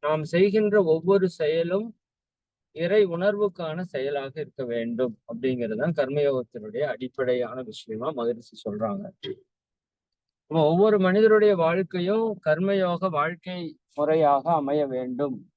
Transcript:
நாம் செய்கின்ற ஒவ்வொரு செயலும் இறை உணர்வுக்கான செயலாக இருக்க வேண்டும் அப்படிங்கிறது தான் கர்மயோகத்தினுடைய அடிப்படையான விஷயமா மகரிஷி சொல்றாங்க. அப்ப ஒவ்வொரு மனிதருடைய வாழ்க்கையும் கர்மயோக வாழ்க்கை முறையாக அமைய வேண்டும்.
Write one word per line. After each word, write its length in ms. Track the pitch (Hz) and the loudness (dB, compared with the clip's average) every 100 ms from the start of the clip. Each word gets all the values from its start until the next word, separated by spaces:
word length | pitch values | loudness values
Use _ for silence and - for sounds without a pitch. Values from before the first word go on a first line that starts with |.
நாம் 200 | 147 156 156 | -2 -2 -2
செய்கின்ற 500 | 170 202 202 214 208 180 | 2 4 4 2 2 2
ஒவ்வொரு 420 | 160 170 196 185 | 2 2 2 2
செயலும் 580 | - 151 160 170 185 226 - _ _ _ _ _ _ _ 151 | -2 -2 0 0 -2 -4 -12 _ _ _ _ _ _ _ -6
இறை 240 | 170 208 202 | 0 2 2
உணர்வுக்கான 760 | 170 190 208 208 - 165 156 | 2 0 0 -2 -2 -8 -6
செயலாக 500 | 180 135 139 143 139 139 | -6 -4 -4 -4 -6 -10
இருக்க 240 | 143 - 127 | -12 -8 -6
வேண்டும் 480 | 117 117 117 127 110 _ | -4 -4 -2 -4 -4 _
அப்படிங்கிறது 520 | 117 131 127 113 110 | -6 -4 -2 -4 -2
தான் 140 | 151 156 | -2 -2
கர்மயோகத்தினுடைய 840 | 131 143 143 131 120 117 107 110 147 | -2 0 0 0 -4 -12 -10 -6 -6
அடிப்படையான 760 | 120 127 - 127 123 120 127 | -6 -10 -6 -2 0 -2 -8
விஷயமா 480 | 120 107 - 110 131 | -12 -14 -12 -8 -6
மகரிஷி 440 | 139 117 117 - - | -4 -4 -4 -10 -14
சொல்றாங்க. 480 | - 104 110 101 202 - 392 370 _ _ _ _ _ _ _ _ _ _ _ | -10 -6 -6 -6 -10 -14 -14 -14 _ _ _ _ _ _ _ _ _ _ _
அப்ப 80 | 160 | 2
ஒவ்வொரு 340 | 151 170 214 208 | 2 4 4 4
மனிதருடைய 540 | 185 190 220 214 208 190 | 4 6 6 6 6 4
வாழ்க்கையும் 720 | 165 175 190 185 180 214 226 202 | 2 0 -2 -4 -2 0 -2 -4
கர்மயோக 680 | - 151 190 202 185 175 185 | -2 0 2 0 0 0 -2
வாழ்க்கை 500 | 156 151 170 - 180 165 - _ - | -2 -2 -4 -10 -10 -10 -14 _ -4
முறையாக 500 | 147 160 151 143 139 | 0 4 4 2 2
அமைய 280 | 165 139 147 143 | 0 0 -2 -2
வேண்டும். 500 | 127 127 123 143 123 - | -4 -6 -4 -4 -6 -14